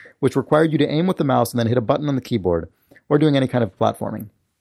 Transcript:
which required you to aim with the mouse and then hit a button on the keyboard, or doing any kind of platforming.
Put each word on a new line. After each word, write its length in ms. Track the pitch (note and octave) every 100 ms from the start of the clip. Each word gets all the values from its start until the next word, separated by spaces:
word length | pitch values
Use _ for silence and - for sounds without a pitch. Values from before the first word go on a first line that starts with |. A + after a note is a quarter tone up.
| - _
which 160 | C3+ C#3
required 340 | A#2 D3+ D#3+
you 60 | D3+
to 120 | C#3+
aim 160 | D3 F#3
with 100 | F3+
the 80 | D3+
mouse 260 | B2+ A#2+
and 80 | B2
then 80 | A2+
hit 100 | B2
a 40 |
button 260 | A2 C#3+ D3+
on 80 | C3+
the 60 |
keyboard, 480 | - A#2 F2+ E2+ D#2+ _ _ - -
or 80 | D3
doing 160 | D3+ C#3
any 120 | C3
kind 160 | B2+
of 140 | A2 -
platforming. 520 | A2+ G#2 G#2+ G#2+ G#2+ _ _ _